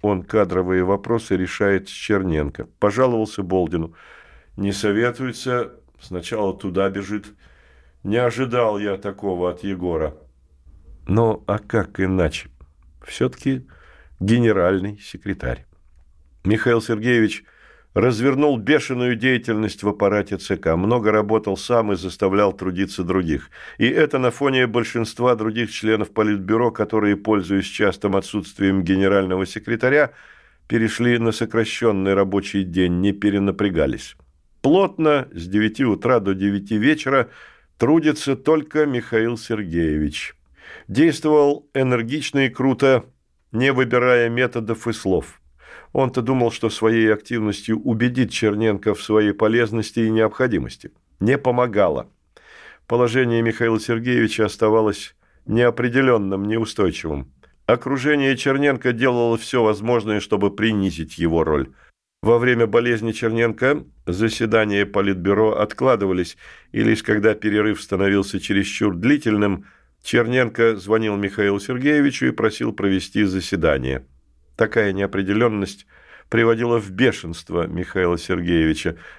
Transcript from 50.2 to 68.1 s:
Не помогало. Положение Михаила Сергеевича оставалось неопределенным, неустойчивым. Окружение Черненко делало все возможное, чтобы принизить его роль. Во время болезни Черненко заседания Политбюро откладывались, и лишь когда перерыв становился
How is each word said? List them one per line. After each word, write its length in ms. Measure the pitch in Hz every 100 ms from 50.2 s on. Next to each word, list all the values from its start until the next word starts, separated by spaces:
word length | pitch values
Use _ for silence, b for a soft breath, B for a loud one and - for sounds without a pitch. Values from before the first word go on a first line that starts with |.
| 110 - 127 98 58 - - _ _ -
Не 180 | 101 139
помогало. 760 | 131 123 123 104 95 69 - _ _ _ B B B B -
Положение 560 | 117 120 123 127 117
Михаила 380 | 113 110 117 110
Сергеевича 640 | - 113 120 120 113 107
оставалось 720 | 107 - 107 110 110 101 - _ _ _ -
неопределенным, 1000 | 113 120 117 120 123 135 117 98 98
неустойчивым. 880 | 101 113 110 - 95 78 82 73 67 _ b b -
Окружение 720 | 123 127 135 135 147 135 127
Черненко 560 | 143 135 143 131 127
делало 440 | 117 131 123 117 117
все 280 | - 127
возможное, 560 | 110 101 110 120 107 104
чтобы 340 | 98 107 98
принизить 640 | 98 110 107 95 80 78 -
его 240 | 85 82
роль. 300 | 78 73 65 b b _ _ _
Во 160 | 104 117
время 300 | 123 120 117
болезни 420 | 110 120 113 113
Черненко 720 | 107 117 117 117 110 127 147 - _ -
заседания 800 | 90 113 110 113 113 107 101 101
Политбюро 680 | 101 101 95 90 101 110 87
откладывались, 800 | 107 - 131 117 98 90 87 - B B B
и 140 | 113
лишь 180 | 110 113
когда 320 | - 107 107
перерыв 480 | 107 107 104 107 101
становился 560 | - 95 98